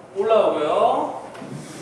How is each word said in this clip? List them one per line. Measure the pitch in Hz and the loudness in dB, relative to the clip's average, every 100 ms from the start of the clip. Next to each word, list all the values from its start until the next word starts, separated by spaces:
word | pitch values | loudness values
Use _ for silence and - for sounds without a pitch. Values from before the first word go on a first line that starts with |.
| - 196 | -10 -4
올라오고요. | 214 214 - 151 151 175 - - - - - - - - - - | 2 4 4 2 0 2 4 2 -2 -6 -12 -14 -14 -14 -14 -14